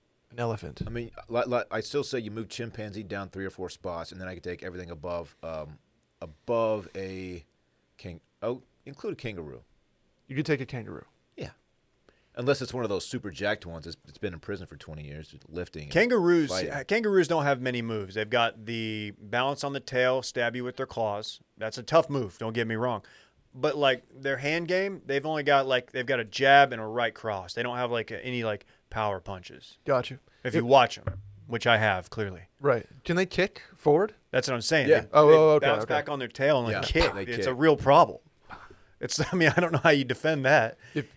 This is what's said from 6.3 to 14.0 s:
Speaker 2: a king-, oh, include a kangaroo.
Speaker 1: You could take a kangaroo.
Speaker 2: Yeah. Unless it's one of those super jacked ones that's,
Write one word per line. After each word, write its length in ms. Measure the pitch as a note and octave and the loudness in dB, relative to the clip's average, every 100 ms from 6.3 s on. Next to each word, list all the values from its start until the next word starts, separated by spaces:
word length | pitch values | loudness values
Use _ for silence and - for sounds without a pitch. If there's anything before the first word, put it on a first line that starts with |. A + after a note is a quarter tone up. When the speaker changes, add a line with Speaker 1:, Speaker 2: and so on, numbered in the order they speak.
| - - A#2 A2 G#2+ F2 G2 | -10 -2 0 0 -2 -6 -10
Speaker 2:
a 480 | F#2+ F#2+ F#2 F2 - _ _ _ _ - | -10 -10 -10 -12 -16 _ _ _ _ -18
king-, 240 | F#2+ E2 _ _ | -16 -16 _ _
oh, 200 | G3+ B2+ _ _ C#3 | -8 -8 _ _ -20
include 260 | C#3+ A3 | -12 -10
a 40 | E3 | -8
kangaroo. 420 | A2+ F#2 D2+ A#1+ _ _ _ _ _ _ - | -10 -10 -12 -16 _ _ _ _ _ _ -10
Speaker 1:
You 80 | C3+ | -6
could 80 | D#3 | -2
take 160 | C#3 | -2
a 40 | B2+ | -4
kangaroo. 380 | B2 G2+ D#2+ - _ _ - | -10 -10 -14 -16 _ _ -14
Speaker 2:
Yeah. 140 | - - _ _ _ _ _ _ _ - | -14 -16 _ _ _ _ _ _ _ -4
Unless 260 | B2 C3+ | -2 -2
it's 120 | B2 | -2
one 120 | B2 A2 | -4 -4
of 40 | |
those 160 | F#2+ - | -4 -6
super 240 | B2+ G#2 | -8 -10
jacked 360 | D#2 G2+ G#2+ E2+ | -6 -4 -4 -8
ones 180 | E2 | -14
that's, 140 | E2+ E2 | -14 -16